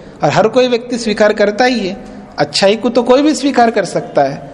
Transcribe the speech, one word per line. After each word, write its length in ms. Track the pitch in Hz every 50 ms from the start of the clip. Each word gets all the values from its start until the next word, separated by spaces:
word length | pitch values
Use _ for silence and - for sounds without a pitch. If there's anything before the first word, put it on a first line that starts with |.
| - - - - -
और 60 | 151
हर 180 | 127 156 202 220
कोई 200 | 226 254 254 254
व्यक्ति 300 | 247 233 240 - 240 233
स्वीकार 360 | - 220 208 208 214 208 208
करता 320 | 208 208 202 214 - 254
ही 220 | 247 254 226 196 180
है, 100 | 196 - - - - - - - - -
अच्छाई 380 | 151 - - - 202 196 214
को 140 | 226 233 247
तो 140 | 233 254 233
कोई 180 | 233 247 269
भी 120 | 294 302 294
स्वीकार 380 | - - 285 262 254 240 226
कर 140 | 226 220 185
सकता 360 | 170 - - - - - 160
है, 300 | 143 135 147 170 - -